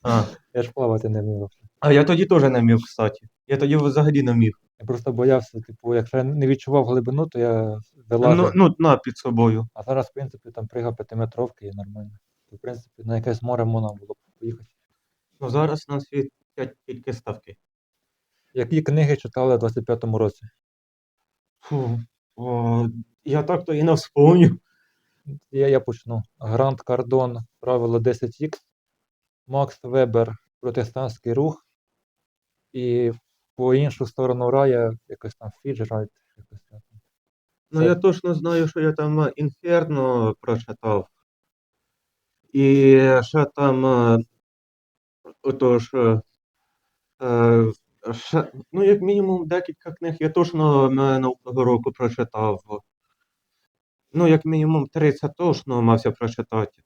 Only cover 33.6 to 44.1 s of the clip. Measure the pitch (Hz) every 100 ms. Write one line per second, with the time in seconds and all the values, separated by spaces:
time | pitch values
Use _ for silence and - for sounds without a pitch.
33.6 | 127 131 147 - 120 - 127 123 123 131
34.6 | 139 123 113 113 _ 104 110 - 110 _
35.6 | 139 120 107 110 104 _ _ _ _ 101
36.6 | _ 107 _ 110 _ _ _ _ _ _
37.6 | _ 156 165 175 190 185 175 160 160 170
38.6 | 160 165 156 151 151 151 143 - 147 -
39.6 | 175 170 160 147 131 123 113 101 - 113
40.6 | 117 110 113 101 - _ _ _ _ _
41.6 | _ _ _ _ _ _ _ _ _ 135
42.6 | 139 139 135 135 131 131 120 156 143 -
43.6 | 143 131 131 127 117